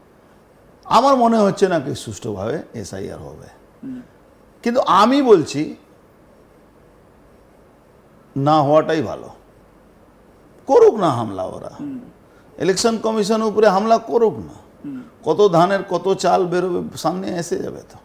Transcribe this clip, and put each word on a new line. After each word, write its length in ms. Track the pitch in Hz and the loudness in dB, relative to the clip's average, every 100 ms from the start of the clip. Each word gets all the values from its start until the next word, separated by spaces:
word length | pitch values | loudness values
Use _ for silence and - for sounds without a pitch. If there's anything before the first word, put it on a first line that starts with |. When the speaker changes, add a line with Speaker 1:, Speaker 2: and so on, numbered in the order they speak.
| _ _ _ _ _ _ _ _ - | _ _ _ _ _ _ _ _ 0
Speaker 1:
আমার 280 | 214 269 262 | 4 4 4
মনে 220 | 233 226 | 4 4
হচ্ছে 260 | 202 - 190 | 2 2 0
না 100 | 165 | 0
কি 120 | 143 | -4
সুষ্ঠুভাবে 600 | 127 - 104 120 98 104 151 - | -8 -10 -12 -10 -8 -6 -8 -10
এসআইআর 460 | - 95 95 92 80 | -14 -12 -12 -12 -12
হবে। 280 | 71 78 - - _ _ | -16 -18 -20 -20 _ _
Speaker 2:
হুম। 180 | 269 254 - _ _ _ _ _ | -16 -14 -16 _ _ _ _ _
Speaker 1:
কিন্তু 160 | 233 240 | -2 -2
আমি 380 | - 175 220 277 | 2 4 4 4
বলছি, 400 | 262 190 139 139 156 - _ _ _ _ _ _ _ _ _ _ _ _ _ _ _ _ _ _ _ _ _ _ _ _ _ 135 | 6 6 4 -4 -6 -10 _ _ _ _ _ _ _ _ _ _ _ _ _ _ _ _ _ _ _ _ _ _ _ _ _ -4
না 200 | 139 156 | 0 2
হওয়াটাই 400 | 143 156 156 160 | 4 2 2 -2
ভালো। 260 | 104 69 57 - _ _ _ _ _ _ _ _ _ _ _ _ - | -4 -8 -14 -20 _ _ _ _ _ _ _ _ _ _ _ _ 0
করুক 260 | 466 440 | 4 4
না 160 | 226 170 | 4 0
হামলা 340 | 120 110 95 | -2 -4 -6
ওরা, 280 | 92 87 - - | -6 -8 -14 -14
Speaker 2:
হুম। 200 | 143 131 - - _ - _ - | -14 -14 -16 -20 _ -20 _ -4
Speaker 1:
ইলেকশন 360 | 170 185 233 226 | -2 0 0 0
কমিশনের 480 | 220 220 196 220 220 | -2 -2 0 0 0
উপরে 200 | 202 214 | 2 4
হামলা 280 | 185 220 226 | 4 2 0
করুক 380 | - 254 220 123 | 2 0 0 0
না। 180 | - - - - | -10 -18 -20 -20
Speaker 2:
হুম। 160 | - 131 - - | -16 -16 -18 -10
Speaker 1:
কত 160 | 151 180 208 | -2 2 4
ধানের 300 | 165 180 196 190 | 4 2 2 -2
কত 180 | 170 180 | -4 -2
চাল 260 | 185 180 180 175 | 0 2 2 2
বেরোবে, 340 | 175 180 175 233 - | -2 -2 -4 -6 -6
সামনে 280 | - 185 196 175 | -4 -4 -6 -6
এসে 140 | 165 185 | -6 -6
যাবে 240 | - 67 - | -8 -12 -18
তো। 80 | - | -20